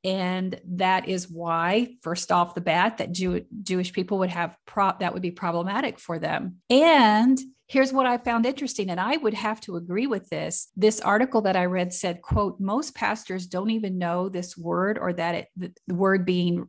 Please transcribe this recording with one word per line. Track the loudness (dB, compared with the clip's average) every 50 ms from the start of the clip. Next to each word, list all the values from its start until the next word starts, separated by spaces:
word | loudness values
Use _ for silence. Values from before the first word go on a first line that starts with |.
| -6
And | -4 -2 -2 -2 -2 -2 -2 -4 -4 -6 -8 -10 -8
that | -4 0 2 2 2 2 0 -2
is | -4 -4 -4 -8
why, | -10 -8 -4 -2 0 0 2 2 2 2 0 -2 -4 -10 -8
first | -6 -6 -4 -2 2 2
off | 2 2 2 -2
the | -4
bat, | -2 0 2 2 2 2 0 -2
that | -6 -6 -4
Jew-, | -2 -2 -2 -2 -2 -4 -8 -12 -10 -6
Jewish | -2 -2 -2 -2 -2 -2
people | -4 -4 -2 0 0
would | 0 0
have | -2 -2 -4 -4 -6 _ _
pro-, | -6 0 2 2 2 2 0
that | -2 -4 -2
would | -4 -6
be | -6
problematic | -6 -4 -4 -2 -2 -2 -2 -2 -2 -2 -2 -4 -6 -8
for | -8 -8 -6 -4
them. | -4 -2 -2 -2 -4 -6 -10 -8 _ 4
And | 6 6 8 8 8 8 8 8 6 6 6 4 4 2 0 -4 -18 _ _ -2
here's | 2 2 2 4 2
what | 2 2
I | 2 0 0
found | -2 0 0 2 2
interesting, | 0 0 -2 -4 -6 -4 -4 -4 -2
and | -2 -2
I | 0 0 0
would | 0 0 -2 -2
have | -2 -2 -4 -4 -6 -8
to | -8 -8
agree | -8 -6 -4 -2 -2 -2
with | 0 -2 -4 -4 -6
this. | -6 -6 -4 -4 -4 -6 -6 -8 _
This | 2 2 2 2 2
article | 2 2 2 2 2 2 2 2 2
that | 2 2
I | 2 2
read | 0 0 0 -2 -2 -2
said, | -4 -2 -4 -4 -6
quote, | -4 -2 0 0 0 0 -2 -4
"Most | -4 -2 -2 -2 -2 -4 -4
pastors | -2 -2 -2 -2 -2 -6 -8 -8 -8 -6
don't | -6 -6 -4 -2 -2
even | -2 -2 -2 -4 -4
know | -2 -2 -2 0 -2 -2 -4
this | -4 -6 -8 -8 -10 -10
word, | -6 -2 -2 0 0 0 0 -2
or | -2 -4 -2
that | -2 -2 -2 -2
it, | -4 -6 -10 _
the, | -12 -12 -12 -12 _ _
the | -4 -2
word | 2 2 4 4 2 2
being, | 2 0 2 2 2 0 -2 -4